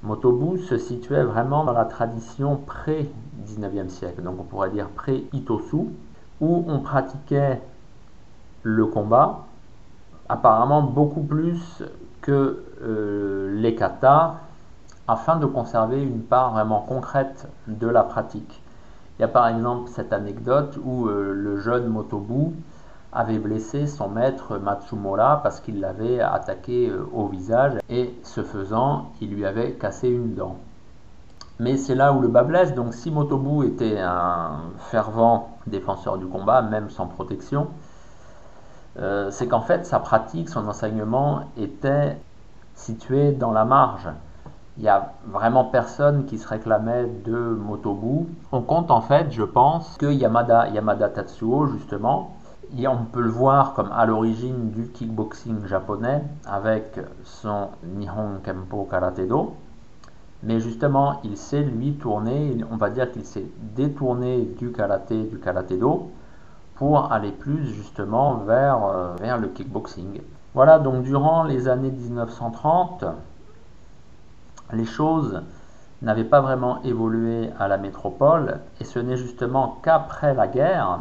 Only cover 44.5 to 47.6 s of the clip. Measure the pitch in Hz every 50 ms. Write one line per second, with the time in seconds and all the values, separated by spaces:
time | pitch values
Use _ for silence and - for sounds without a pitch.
44.5 | - - - - - - 110 107 101 - - - - - - 113 95 101 110 117
45.5 | 120 131 123 - - 127 113 - - - 143 147 147 143 131 - 110 110 110 -
46.5 | 110 110 110 113 110 107 110 113 120 127 - - - 104 101 113 113 120 120 117
47.5 | 113 104